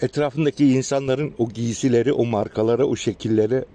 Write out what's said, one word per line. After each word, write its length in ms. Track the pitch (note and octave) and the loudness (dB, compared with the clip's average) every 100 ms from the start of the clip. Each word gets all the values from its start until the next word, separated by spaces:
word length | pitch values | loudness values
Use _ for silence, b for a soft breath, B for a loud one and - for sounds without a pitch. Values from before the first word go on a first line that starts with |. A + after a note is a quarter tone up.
etrafındaki 720 | C3 - D3 C#3 D3+ - C#3+ | -4 -2 -4 0 -2 2 4
insanların 600 | C3 B2+ C#3 C3+ C3 D3 - | 4 0 -2 0 -2 -2 -2
o 120 | A2+ | -4
giysileri, 640 | G2 A#2 A2 C#3 A#2 A#2 | -2 -6 -2 2 2 2
o 120 | D3 A#2+ | 0 0
markaları, 600 | G#2+ G2+ - A2 A#2 C3+ | 0 -2 -2 0 2 0
o 100 | A#2+ | 0
şekilleri, 680 | - G2+ A2+ A2 G#2+ C3 - | -4 -4 -2 2 2 0 -2